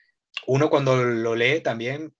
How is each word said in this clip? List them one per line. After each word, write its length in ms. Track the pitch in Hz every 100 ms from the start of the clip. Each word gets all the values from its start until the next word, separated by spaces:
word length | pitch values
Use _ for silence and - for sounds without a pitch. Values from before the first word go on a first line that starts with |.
| _ _ _ - -
uno 240 | 131 156
cuando 260 | 151 135 127
lo 400 | 123 113 113 113
lee 240 | 120 156
también 540 | 139 113 120 143 156 _